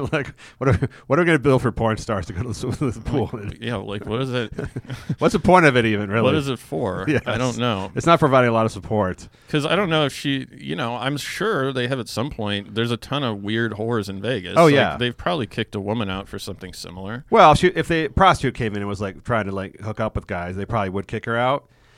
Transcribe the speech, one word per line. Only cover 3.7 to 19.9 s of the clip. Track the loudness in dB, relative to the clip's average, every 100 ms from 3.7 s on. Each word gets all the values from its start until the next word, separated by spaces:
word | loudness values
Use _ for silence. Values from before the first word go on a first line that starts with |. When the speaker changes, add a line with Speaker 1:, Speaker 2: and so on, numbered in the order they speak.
Speaker 2:
like, | -6 -6 -8 -4
what | -4
is | -2
it? | -4 -4 -6 -8 -8 -10
Speaker 1:
<laughs> | -12 -8 0
What's | 2
the | 2
point | 6 8 8
of | 6
it | 4
even, | 2 0
really? | 2
Speaker 2:
What | 2 2
is | 0
it | -6
for? | -6 -4 -4 -2 0
Speaker 1:
Yes. | 0 0
Speaker 2:
I | -2
don't | -2 0
know. | 0 -2 -4 -2
Speaker 1:
It's | 4
not | 4
providing | 6 4 4
a |
lot | 4
of | 0
support. | -2 -4 0 0 -4 -12 _ -4
Speaker 2:
'Cause | -2 0
I |
don't | 0 2
know | 2
if | 0
she, | -2 -4 -4 -6 -12
you | -8 -6
know, | -4
I'm | -4 -4 -4
sure | -6 -4 -2 -2 -2
they | -2 -2
have | -4
at | -4
some | -4 -4
point, | -2 -2 -2 -4 -2
there's | -2
a | -2
ton | -4 -4
of | -2 -4
weird | -4 -2 -2
whores | -4 -2 -2 -2
in | -6
Vegas. | -4 -4 -2 4
Speaker 1:
Oh, | 6
Speaker 2:
Like, |
Speaker 1:
yeah. | 6 2 0
Speaker 2:
they've | -4 -4
probably | -4 -2 -4
kicked | -6 -6
a | -6
woman | -4 -4 -4
out | -6 -8
for | -12
something | -10 -12 -14
similar. | -14 -14 -12 -10 -10 0
Speaker 1:
Well, | 8 8 8
she, | 4
if | 2 -2
the | 0 0
prostitute | 4 4 4 0
came | -2 -4
in | -4
and | -6
was, | -4
like, | -6 -8
trying | -2 -2 0
to, |
like, | -4 -8 -10
hook | -10